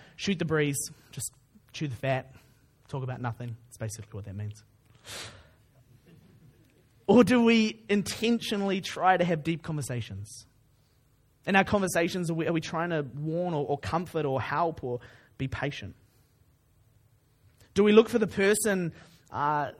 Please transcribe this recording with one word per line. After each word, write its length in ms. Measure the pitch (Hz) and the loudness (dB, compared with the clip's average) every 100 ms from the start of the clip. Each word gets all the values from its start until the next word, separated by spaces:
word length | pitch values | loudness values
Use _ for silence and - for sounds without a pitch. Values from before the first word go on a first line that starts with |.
| - - | -10 -8
shoot 220 | - 196 | -4 -2
the 80 | 170 | 0
breeze, 320 | 156 147 143 - - - | 0 0 -2 -6 -12 -18
just 200 | - - - _ - _ | -12 -12 -14 _ -20 _
chew 120 | - 156 | -10 -8
the 100 | 120 | -6
fat, 380 | 139 131 131 - _ _ _ _ _ | -2 -2 -4 -18 _ _ _ _ _
talk 140 | 139 | -8
about 180 | 127 123 | -8 -6
nothing? 380 | 120 113 120 113 - | -6 -6 -10 -12 -16
That's 100 | - | -12
basically 400 | 110 104 107 104 | -10 -10 -14 -14
what 80 | |
that 120 | 101 98 | -12 -10
means. 280 | 104 104 - _ _ _ - - - - - _ _ _ _ - _ - - - - _ _ _ _ _ - | -10 -12 -20 _ _ _ -16 -14 -14 -16 -20 _ _ _ _ -20 _ -20 -20 -20 -20 _ _ _ _ _ 2
Or 180 | 226 | 4
do 180 | 214 247 | 6 6
we 420 | 233 233 220 220 - | 6 6 4 -2 -2
intentionally 880 | 208 180 - 220 233 - 208 196 190 | -2 -2 -2 0 0 -2 -2 -2 -2
try 380 | - - 175 185 | -4 0 2 4
to 60 | |
have 180 | 175 165 | 2 0
deep 180 | 147 165 | -2 -6
conversations? 840 | - 151 120 123 110 95 104 - - _ _ _ _ _ _ _ _ _ | -4 -6 -6 -6 -8 -10 -12 -16 -20 _ _ _ _ _ _ _ _ _
In 120 | - 190 | 2 2
our 80 | |
conversations, 640 | 196 208 190 170 170 185 170 | 4 2 2 2 0 -2 -4
are 40 | |
we, 120 | 165 160 | -2 0
are 80 | |
we 80 | 170 | -2
trying 260 | - 170 170 | -2 -4 -2
to 160 | 160 143 123 | -2 -4 -6
warn 340 | 156 160 180 | -4 -2 -2
or, 140 | 160 143 | -2 -2
or 100 | 139 | -4
comfort 480 | - 160 180 165 | -2 -4 -2 -4
or 160 | 147 131 | -2 -2
help 420 | 113 147 170 156 | -2 -2 -2 -2
or 180 | 131 120 - - _ _ | -6 -8 -8 -20 _ _
be 100 | 131 | -6
patient? 480 | - 143 - 95 - _ _ _ _ _ _ _ _ _ _ _ _ _ _ _ _ - | -4 -6 -6 -12 -16 _ _ _ _ _ _ _ _ _ _ _ _ _ _ _ _ -6
Do 80 | - | 4
we 80 | 208 | 8
look 180 | 214 226 | 8 8
for 120 | 240 | 4
the 80 | 208 | 0
person, 640 | - 196 208 226 190 170 - - - _ | 2 2 4 2 0 -2 -6 -20 -20 _
uh, 400 | 113 143 151 143 - | -4 0 0 -2 -2